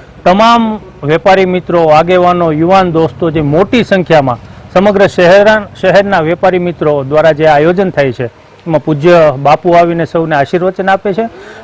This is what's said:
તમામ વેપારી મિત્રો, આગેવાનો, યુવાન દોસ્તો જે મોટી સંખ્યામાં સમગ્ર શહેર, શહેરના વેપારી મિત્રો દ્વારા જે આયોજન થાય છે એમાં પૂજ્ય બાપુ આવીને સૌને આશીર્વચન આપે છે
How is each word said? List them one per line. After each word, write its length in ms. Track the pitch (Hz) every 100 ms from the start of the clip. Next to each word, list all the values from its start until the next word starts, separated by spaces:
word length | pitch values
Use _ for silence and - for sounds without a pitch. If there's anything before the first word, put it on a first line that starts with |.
| - -
તમામ 380 | 180 196 226 233 226 214 - -
વેપારી 480 | 143 160 196 185 185
મિત્રો, 280 | 180 175 170 160
આગેવાનો, 580 | 151 170 180 180 175 165
યુવાન 400 | 151 170 190 185
દોસ્તો 380 | 160 160 - 170
જે 120 | 156
મોટી 420 | 143 156 196 247
સંખ્યામાં 540 | 180 196 160 160 135 120 - - -
સમગ્ર 300 | 180 202 196 190
શહેર, 400 | - 175 196 208 214 202 -
શહેરના 420 | 185 180 202 190 156
વેપારી 340 | 170 190 180 175
મિત્રો 260 | 160 156 147
દ્વારા 300 | 135 151 160 147
જે 60 | 156
આયોજન 440 | 147 160 180 190
થાય 220 | 151 139
છે 180 | 120 120 - - - -
એમાં 180 | 156 160
પૂજ્ય 320 | 151 170 175 156 135 143
બાપુ 300 | 151 180 170
આવીને 300 | 170 170 160
સૌને 280 | 170 160 147
આશીર્વચન 520 | 139 180 185 185 190
આપે 220 | 190 208
છે 160 | 190 226 - - -